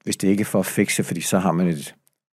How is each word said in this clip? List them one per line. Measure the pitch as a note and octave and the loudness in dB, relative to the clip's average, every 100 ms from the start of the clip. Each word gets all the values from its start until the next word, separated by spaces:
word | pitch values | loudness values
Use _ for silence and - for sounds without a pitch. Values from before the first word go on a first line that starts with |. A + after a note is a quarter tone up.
hvis | G#2+ G#2 | -6 0
det | G2 | 2
ikke | G2+ | 2
er | G#2+ | 2
for | G2+ | 0
at | F#2 | 0
fikse, | - G2+ - | 0 0 0
fordi | F#2 E2+ | -2 -4
så | - F#2+ | -2 0
har | F#2 | 2
man | E2 F2+ | 2 2
et, | D2+ - - _ _ _ | 0 -6 -18 _ _ _